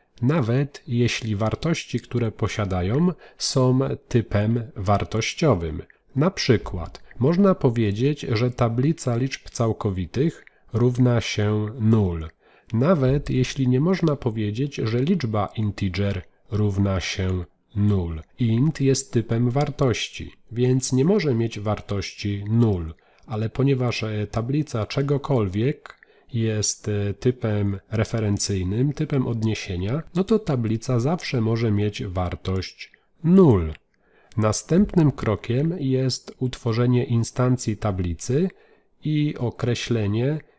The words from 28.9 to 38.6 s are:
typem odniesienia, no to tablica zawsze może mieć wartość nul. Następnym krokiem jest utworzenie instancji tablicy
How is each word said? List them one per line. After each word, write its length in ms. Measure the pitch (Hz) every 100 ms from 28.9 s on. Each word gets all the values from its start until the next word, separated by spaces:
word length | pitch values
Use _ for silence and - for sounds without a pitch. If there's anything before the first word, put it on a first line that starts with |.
typem 340 | 139 151 143 127
odniesienia, 760 | 117 110 107 - 90 95 143 - 175
no 80 |
to 160 | 190 220
tablica 600 | - 135 110 113 - 127
zawsze 420 | 127 175 - 127
może 300 | 110 113 117
mieć 320 | 101 104 -
wartość 880 | 101 90 90 87 - 95 - - - _ _ _
nul. 500 | 156 190 170 101 80 78 _ _ _ _ _ -
Następnym 720 | 107 107 - 165 208 175 151
krokiem 640 | - 113 101 - 120 160 180
jest 560 | 135 127 131 - - -
utworzenie 640 | 127 - 117 113 123 123
instancji 760 | 120 117 113 - 127 127 - 104
tablicy 720 | 107 95 90 82 - 135 185 -